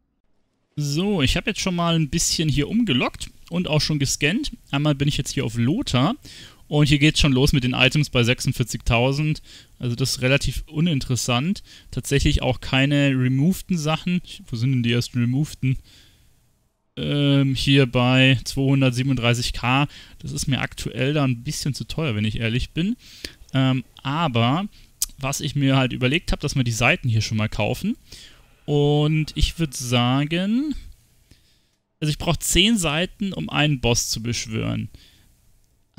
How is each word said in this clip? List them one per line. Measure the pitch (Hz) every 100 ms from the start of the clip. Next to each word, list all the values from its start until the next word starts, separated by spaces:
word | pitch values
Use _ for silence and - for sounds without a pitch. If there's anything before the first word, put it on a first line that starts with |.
| _ _ _ _ _ _ _ -
So, | 143 147 202 196
ich | 131 170
hab | -
jetzt | -
schon | 190 175
mal | 170 165
ein | 147
bisschen | 170 - - 156
hier | 131 143
umgelockt | 226 214 123 240 - - - -
und | 170 -
auch | 151
schon | - 151
gescannt. | 135 - 147 226 294 - -
Einmal | 139 151 143
bin | 143
ich | -
jetzt | -
hier | 143
auf | 123 117
Lothar | 117 208 - 123 151 262 - - - - -
und | 147 147
hier | 147
geht's | 151 -
schon | 147
los | 127 143
mit | 139 127
den |
Items | 120 127 151 143
bei | 127
sechsundvierzigtausend. | 117 127 139 - 120 117 - 117 131 139 156 156 - - - -
Also | 123 120
das | 127
ist | -
relativ | 127 139 - - -
uninteressant. | 151 175 139 - 123 - 120 160 208 - - -
Tatsächlich | 127 - 139 156 143
auch | 131 117
keine | - 131 139 143 139
removeden | 131 127 135 160 185 - 175
Sachen. | 151 156 180 180
Ich, | - - -
wo | 113
sind | 127
denn | 131
die | 117
ersten | 120 - 123
removeden? | 120 131 151 - 131 135 - - _ _ _ _ _ _ _ _ _ -
Ähm, | 147 143 143 139 135 131
hier | 139 139 127
bei | 127 123 131 131 127 -
zweihundertsiebenunddreißig | 135 135 139 131 120 135 123 117 120 -
K. | - 120 131 143 - - -
Das | -
ist | 143 -
mir | 131
aktuell | - - - 123 131
da | 151 131
ein | 120
bisschen | 123 - 147
zu | 127
teuer, | 117 - 160 107
wenn |
ich | 107 107
ehrlich | 113 123 -
bin. | 147 190 247 - - - - -
Ähm, | 135 131 131 - -
aber | 135 151 165 117 117 160 208 - - - - -
was | 131 135
ich | 151 143
mir | 135 135
halt | 127
überlegt | 123 127 165 -
hab, | 190
dass | 131 135
wir |
die | 123
Seiten | 110 123 180 123
hier | 110
schon | - 110
mal | 107
kaufen. | - 110 127 196 285 - - - - _ _ -
Und | 147 147 147 151 156 151
ich | - - -
würd | 160
sagen, | - 120 123 120 135 147 170 196 240 302 - - - _ _ _ _ _ _ _ _ _ -
also | 151
ich | 147
brauch | 170 156
zehn | - 170 202 226
Seiten, | 160 151 185 - 196
um | - -
einen | 143 151 135
Boss | 117 120 -
zu | 113
beschwören. | 117 113 113 110 110 110 110 - - _ _ _ _ _ _ _ _